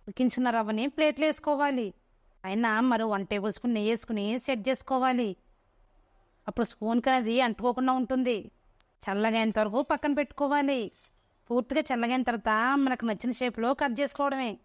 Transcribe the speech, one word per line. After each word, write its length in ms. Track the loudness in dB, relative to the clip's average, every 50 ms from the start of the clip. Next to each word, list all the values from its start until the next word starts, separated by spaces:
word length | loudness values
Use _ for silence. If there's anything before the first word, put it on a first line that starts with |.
ఉడికించుకున్న 480 | _ -12 -2 0 0 0 2 0 0 0
రవ్వని 360 | 0 0 0 0 -2 -2 -2
ప్లేట్లో 380 | -2 0 2 2 2 2 2 0
వేసుకోవాలి. 640 | 0 0 0 -2 -2 0 2 2 0 0 -2 -4 -4 -8 _ _ _ _ _ _ _ _ _ -8
పైన 240 | -4 -2 0 0 2 2 2
మరో 240 | 2 2 2 2 2
వన్ 180 | 0 0 -2 -2
టేబుల్ 280 | -2 -4 -2 -2 -4 -6
స్పూన్ 200 | -4 -2 -2 -2
నెయ్యి 180 | 0 0 0
వేసుకుని 340 | 0 -2 -4 -6 -4 -2 -2 -2 -2 -2
సెట్ 240 | -2 -4 -4 -2 0
చేసుకోవాలి. 640 | -2 -2 -2 -2 -2 0 2 2 2 2 2 0 -2 -4 _ _ _ _ _ _ _ _ _ _ _ _ _ _ _ _ _ _ _ _ _ _
అప్పుడు 180 | -6 -2 -2 -2
స్పూన్కి 440 | -2 -2 _ -4 0 0 2 2 4
అనేది 260 | 2 2 2 2 2 2
అంటుకోకుండా 540 | 2 2 0 0 -2 -2 0 2 0 0 2
ఉంటుంది. 440 | 0 0 0 0 0 2 0 0 -2 -4 -10 _ _ _ _ _ _ -20 _ _ _ -6
చల్లగైనంత 540 | -4 0 0 2 2 2 2 0 2 2 0
వరకు 200 | 0 2 0 -2 0
పక్కన 300 | 0 -2 -2 0 0 0
పెట్టుకోవాలి. 640 | 0 -2 -4 -4 -4 -2 0 2 2 2 2 0 0 -2 -6 -8 -14 -20 -20 _ _ _ _ _ _ _ _
పూర్తిగా 320 | -2 -2 0 0 0 -2
చల్లగైన 420 | 0 0 -2 0 0 0 0 0 0
తర్వాత 260 | 0 -2 0 0 2 2 4 4 2 4
మనకు 260 | 4 4 2 2 0 0
నచ్చిన 260 | -2 -2 -2 -2 -4
షేప్లో 380 | -2 -2 -2 -4 -2 0 0 0 0
కట్ 220 | 0 0 -2 0
చేసుకోవడమే. 560 | -2 -2 -2 0 -2 -2 0 0 -2 -4 -4 -6 -8